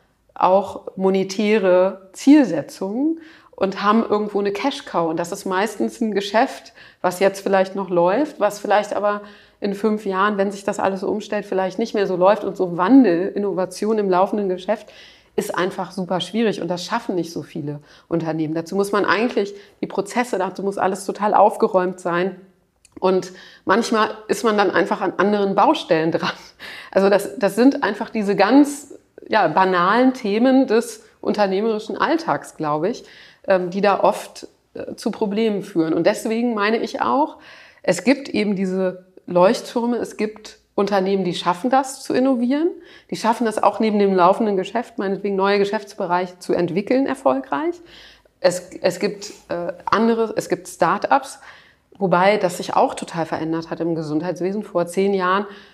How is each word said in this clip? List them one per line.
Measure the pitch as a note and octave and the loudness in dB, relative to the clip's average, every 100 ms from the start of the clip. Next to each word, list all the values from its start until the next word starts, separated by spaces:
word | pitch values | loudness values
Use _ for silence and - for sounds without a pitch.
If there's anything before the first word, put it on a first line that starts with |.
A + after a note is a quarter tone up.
| _ _ _ - | _ _ _ 0
auch | F3+ F#3+ G3 - - - | 4 4 2 -8 -14 -2
monetäre | F#3+ F#3+ F#3+ - G#3 G#3+ F#3+ F3+ F#3 - - | 0 2 0 -2 2 2 4 4 4 -2 -14
Zielsetzungen | - - D4+ C4 D#3+ - - G3 A3 D4+ D#4+ - - _ - | -2 6 6 6 0 -6 -8 -6 -2 -2 -4 -10 -20 _ -4
und | G3 - | -4 0
haben | G3+ A3 - | 2 2 2
irgendwo | G#3 G#3 G3+ | 0 -2 -2
eine | G3+ | -2
Cash-Cow. | G3+ - - - F3+ E3 | -2 -4 -6 -6 -2 -2
Und | E3 | -2
das | E3+ | -4
ist | F#3+ | -6
meistens | - F#3 G#3+ - A3+ - | -4 -2 -2 -2 -6 -4
ein | A3+ | -4
Geschäft, | G3 G3 E3+ F3 - - - - _ | -2 0 0 0 -2 -18 -20 -20 _
was | F3+ F3+ | -4 2
jetzt | G3 G3 | 0 0
vielleicht | - F#3+ F#3+ G3 | 0 2 0 -2
noch | F#3 | -2
läuft, | F3 F3 G#3 D4+ - | 2 2 2 -2 0
was | G3+ G3+ | -2 -2
vielleicht | G3+ G3+ G3+ - | 0 0 0 -2
aber | G#3 G#3 - - - _ | -2 -4 -8 -20 -20 _
in | G#3+ | -6
fünf | G3 A3 G#3+ G3+ | -2 -2 -2 -2
Jahren, | F#3 G#3 G3+ | 0 0 0
wenn | G3 | -2
sich | G3 | -4
das | - G3+ | -6 -2
alles | G3 G3 | -2 -2
so | - | -4
umstellt, | G#3 G#3 G#3 G3+ | -4 -4 -6 -4
vielleicht | F#3+ F#3+ F#3 | -2 -2 -2
nicht | A3+ | -2
mehr | A3 F#3+ | 0 0
so | F3+ | 4
läuft. | F#3 G#3+ - | 4 4 0
Und | - | -4
so | F#3 E3+ | -2 0
Wandel, | F#3 C4+ A3+ E3+ G3 | 6 8 8 4 0
Innovation | - G3+ F3+ F3+ - G#3 A3 | -2 -4 -2 -4 -4 -2 0
im | G3+ | 2
laufenden | F3+ G3+ G#3+ G3+ | 2 2 0 -2
Geschäft | F3+ F#3 A3 - - - - _ - | -4 -4 -4 -6 -20 -20 -20 _ -6
ist | - - | -4 -2
einfach | F3+ F#3+ F3 | -4 -4 -8
super | - F3+ F#3 | -6 -4 -4
schwierig. | E3 G#3+ A3+ G3 | -2 -2 -2 -2
Und | E3+ | -4
das | F3 - | -6 -4
schaffen | - - F#3 | -6 -4 -4
nicht | E3+ | -4
so | - | -8
viele | D3 F3 D3 D3 - - - | -10 -10 -8 -10 -14 -20 -6
Unternehmen. | E3 E3 D#3+ D3+ | -4 -2 -4 -4
Dazu | D#3+ E3 G3 | -4 -4 -2
muss | G3+ | 0
man | G3+ | 0
eigentlich | F#3 F#3 A#3+ A#3 G3+ - - _ | 2 2 0 -2 -4 -8 -20 _
die | - | -8
Prozesse, | - G3 A#3+ A#3+ G3+ | -6 -4 -4 -2 -2
dazu | F#3 F#3 | -4 -4
muss | G3 G3 | -6 -2
alles | F#3+ F#3+ - | -2 -2 -8
total | G3 G#3 | -4 2
aufgeräumt | - G3+ G#3 A3 F#3+ F#3 F#3+ | 4 4 4 0 2 0 -4
sein. | F3+ E3+ F#3+ F#3 - _ _ _ _ - | -4 -2 -2 -6 -16 _ _ _ _ -4
Und | F#3 F#3 F3+ - - - - | 0 0 -2 -12 -20 -8 0
manchmal | G3 A3+ A3 G#3+ - - | 0 2 0 0 -2 -6
ist | - A#3 | -2 0
man | G#3 | 2
dann | G3 | 2
einfach | - G3+ G#3 | 2 0 -2
an | F#3+ - | -2 0
anderen | G3 G#3 G3 | 0 2 0
Baustellen | G3 A3+ D#4 - E3 D#3+ | 2 2 2 2 0 2
dran. | D#3+ F3 - - - - - - | -2 -4 -8 -14 -20 -18 -18 -4
Also | F#3 G3 | 2 4
das, | G3+ - - | 4 0 -2
das | G3 F#3 | -2 4
sind | B3+ C#4+ | 4 4
einfach | F#3+ G#3 A3 | 0 -4 -6
diese | A3+ G3+ F#3+ | -4 0 2
ganz, | F#3+ C4+ C#4+ C#4+ - - _ - - | 4 6 4 0 -14 -20 _ -20 -2
ja, | G#3+ E3+ | 2 2
banalen | D#3 F#3+ F3+ F3+ A3 C4 B3+ | 2 2 4 4 4 4 2
Themen | G3+ G#3 B3+ C4 C4 | -2 2 4 4 4
des | A3 A#3 - - _ | 2 0 -8 -20 _
unternehmerischen | - G#3 G3+ F#3+ A3+ G#3+ G#3+ - | -4 0 0 0 -2 -2 -6 -4
Alltags, | G#3 D#4+ E4 D3 - - | 0 0 -2 -4 -6 -8
glaube | D#3 D3+ F3 | -4 -2 -2
ich, | B3 - - - _ - | -4 -12 -20 -20 _ 0
ähm, | F#3+ F3+ | 0 0
die | F#3+ | 0
da | G3+ G3 | 2 4
oft, | F3+ - - - - _ _ | 2 0 -6 -16 -20 _ _
äh, | - - - | -14 -12 -8
zu | A#3 | -6
Problemen | G3+ G#3+ G3+ A3+ G3+ | -4 -2 0 0 -2
führen. | - E3+ D#3+ | -4 -2 0
Und | D#3+ E3+ | 2 2
deswegen | G#3+ A#3 A3 A#3+ A3 | 0 -2 -2 -2 0
meine | G3+ A3+ | 0 0
ich | - - | -2 -4
auch, | - B3 D4+ - - - - _ | 0 0 -2 -4 -20 -20 -20 _
es | - F3+ | -2 0
gibt | A3+ C#4 - | 2 0 0
eben | - G#3 F#3+ | -2 -2 -2
diese | F#3+ F#3 F#3 F3+ - - - | -2 -2 -2 -4 -14 -20 -2
Leuchttürme, | F3 F#3 B3 - B3 A#3 A#3+ | 4 4 4 -2 -4 -2 -2
es | F#3 - | -4 -4
gibt | G#3+ G#3+ - - _ | -6 -6 -18 -20 _
Unternehmen, | - G3+ G3+ F#3+ G3 F3+ | -2 0 2 2 2 0
die | E3+ | -2
schaffen | F3 F3 B3+ | -2 0 2
das | C4 C#4 - | 2 0 -4
zu | - C4+ | -2 2
innovieren, | C4 B3+ A#3+ C#4+ F4 G4 - - - | 2 2 0 2 0 -2 -14 -20 -12
die | F3 | -4
schaffen | A3 A3+ A#3 | 0 0 0
das | G#3+ | 2
auch | - G#3 | 2 4
neben | A3 G#3 | 2 4
dem | G3+ F#3 | 4 6
laufenden | F3 G3 A3 G3 | 6 6 2 0
Geschäft, | F#3 A3+ B3 - | -2 -4 -6 -6
meinetwegen | G3+ G3 G#3 G3 | -4 -4 -2 0
neue | G3 G3+ | 2 2
Geschäftsbereiche | G3+ G#3+ G#3 - F#3+ F3 F3+ - | 2 -2 -6 -8 -2 -2 -4 -8
zu | - | -2
entwickeln, | F3 F3 E3+ G3+ B3+ C#4 | 0 0 -2 0 0 0
erfolgreich. | C4 C4+ C4 C4+ C#4 D#4+ E4+ - - - - _ _ | 0 0 0 -2 -4 -4 -6 -12 -20 -20 -20 _ _
Es, | F3+ F3+ - - | 0 0 -6 -4
es | F#3+ F3+ | -4 -2
gibt, | G3+ - - - - | -4 -6 -14 -16 -10
äh, | E3+ F3 - - | -8 -8 -10 -4
andere, | F#3+ A3+ A3+ A3 - | 0 2 2 -2 -4
es | - | -4
gibt | F3 - | -6 -6
Start-ups, | - E3+ G3 - C4+ - - - - - _ _ - | -2 0 0 2 0 0 -18 -20 -20 -20 _ _ -6
wobei | F#3+ F3 F#3+ G#3 | 0 2 4 2
das | F#3+ F3 | 0 -4
sich | F#3 - | -2 2
auch | G3 - | 0 0
total | - F3 D#3 | -8 -6 -4
verändert | - D#3+ D#3+ E3 | -4 -4 -4 -6
hat | D#3+ | -6
im | E3 | -4
Gesundheitswesen. | E3 D3+ D3+ F3 D#3+ F3 G3+ | -4 -4 -4 -4 -4 -4 -4
Vor | G#3 F3 F3 | -4 -4 -2
zehn | G3 G3 | 0 0
Jahren | G3 F3+ G3 G3+ - - | 2 2 0 -2 -10 -20